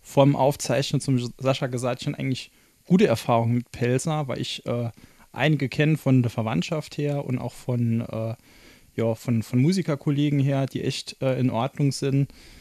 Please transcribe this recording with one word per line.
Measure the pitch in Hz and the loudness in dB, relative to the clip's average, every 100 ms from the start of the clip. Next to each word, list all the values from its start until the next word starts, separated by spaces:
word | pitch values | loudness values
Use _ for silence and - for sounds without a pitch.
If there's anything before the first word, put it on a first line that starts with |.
vorm | - - 139 143 | 0 4 4 6
Aufzeichnen | 131 147 - 127 139 143 | 2 0 -2 -2 0 -4
zum | - 127 120 - | 0 -2 -2 -4
Sascha | 131 135 135 | -2 -2 -2
gesagt, | 123 123 120 | -4 -4 -4
ich | - | -6
hab | - | -6
eigentlich | 135 127 - _ _ _ - | -4 -6 -8 _ _ _ 2
gute | 185 196 | 4 4
Erfahrungen | 113 - 120 117 | 2 2 2 2
mit | 120 117 | 0 -2
Pelzer, | - 123 127 - 151 139 | -4 0 0 0 -4 -4
weil | - | -6
ich, | 135 - - | -6 -8 -6
äh, | 120 117 - - _ - | -4 -4 -8 -20 _ -18
einige | - 139 147 135 | 0 2 2 0
kenne | - 151 156 | 2 2 2
von | - 131 | 4 4
der | 120 | 4
Verwandtschaft | - 110 147 - 156 - - | -2 -2 -2 -2 -6 -6 -6
her | 147 143 | -4 -4
und | - 127 | -4 -6
auch | 120 | -6
von, | - - 123 117 113 | -10 -4 0 0 0
äh, | 117 113 113 113 _ - - - _ | -2 -6 -6 -8 _ -20 -20 -20 _
ja, | - 113 113 | -2 0 0
von, | - 117 | 0 -2
von | 104 123 | 0 2
Musikerkollegen | 139 190 165 143 - 143 147 143 | 2 2 0 -2 -2 0 2 2
her, | 135 135 135 | 2 0 -2
die | - | -2
echt, | - - - - | -4 -4 -10 -4
äh, | 135 131 | -2 0
in | 127 | 0
Ordnung | 110 131 - 143 | 0 -4 0 0
sind. | - 139 139 139 - - - | 0 0 0 0 -6 -20 -20